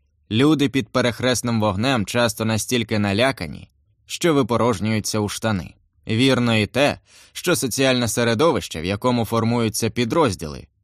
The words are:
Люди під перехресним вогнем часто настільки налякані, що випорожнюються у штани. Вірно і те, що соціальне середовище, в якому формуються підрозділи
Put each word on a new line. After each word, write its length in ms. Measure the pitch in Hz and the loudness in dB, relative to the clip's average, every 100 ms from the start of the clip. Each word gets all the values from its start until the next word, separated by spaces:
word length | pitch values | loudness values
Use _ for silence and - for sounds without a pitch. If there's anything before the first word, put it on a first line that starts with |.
| _ _ - | _ _ -4
Люди 380 | 110 143 151 139 | 2 4 4 2
під 200 | 135 127 | 0 -2
перехресним 680 | 131 120 110 127 123 120 113 | 0 0 0 0 0 0 0
вогнем 460 | 107 92 127 127 95 | 2 0 0 0 0
часто 400 | 120 120 - 110 | 0 0 0 -2
настільки 540 | 110 - 123 110 110 | -2 0 -2 0 0
налякані, 680 | 104 98 127 131 80 50 - _ _ _ - | 0 2 0 0 -8 -12 -18 _ _ _ -14
що 280 | - 175 | -2 2
випорожнюються 840 | 143 117 113 117 98 107 110 - 110 | 2 2 2 2 0 0 -2 -2 -2
у 100 | 104 | -2
штани. 440 | - 113 98 - - _ _ - | -2 -2 -2 -4 -16 _ _ -4
Вірно 500 | 113 135 123 120 113 | 2 4 4 2 2
і 80 | 104 | 0
те, 340 | 123 143 87 _ - - | 0 0 0 _ -20 -20
що 220 | - - 156 | -8 -2 0
соціальне 520 | 131 117 135 127 120 | 0 0 2 2 0
середовище, 720 | - 117 113 165 117 - 80 | 0 0 2 2 2 -4 -6
в 40 | 85 | -4
якому 400 | 101 127 120 110 | -2 0 0 0
формуються 640 | 117 113 120 113 - 113 | 0 0 0 0 -2 -4
підрозділи 800 | 113 120 160 143 87 78 67 - _ | -2 -2 2 0 0 -8 -12 -16 _